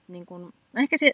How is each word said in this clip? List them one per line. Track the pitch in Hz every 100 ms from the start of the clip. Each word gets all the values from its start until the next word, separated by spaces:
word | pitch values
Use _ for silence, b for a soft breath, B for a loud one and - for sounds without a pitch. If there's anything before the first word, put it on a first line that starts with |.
| -
niin | 180 175
kun, | 180 175 - _
no | 269
ehkä | 277 320
se | 294